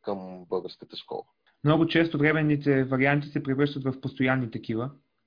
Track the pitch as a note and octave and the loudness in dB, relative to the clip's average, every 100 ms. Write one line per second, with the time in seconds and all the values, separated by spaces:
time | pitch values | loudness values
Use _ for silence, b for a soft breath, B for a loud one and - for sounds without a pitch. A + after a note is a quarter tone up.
0 | - G2 F#2 F#2 F2 F#2 F2 - - - | -8 -8 -8 -14 -6 -6 -6 -14 -18 -16
1 | - - - _ _ _ D3 D#3 E3 E3 | -12 -12 -12 _ _ _ 2 4 4 2
2 | E3 D3+ D3+ D#3 D3+ C#3+ C#3+ C3+ C3 C3 | 2 2 2 2 2 2 2 2 2 2
3 | C#3 C#3+ C#3+ D3+ C#3 C3+ C#3+ C#3+ C3 C3 | 2 2 0 -4 -2 0 0 0 -6 -4
4 | C3 - B2+ C3 A#2 A2+ - A2+ C3 - | -6 0 0 0 -2 -6 -6 -4 -4 -8
5 | _ _ | _ _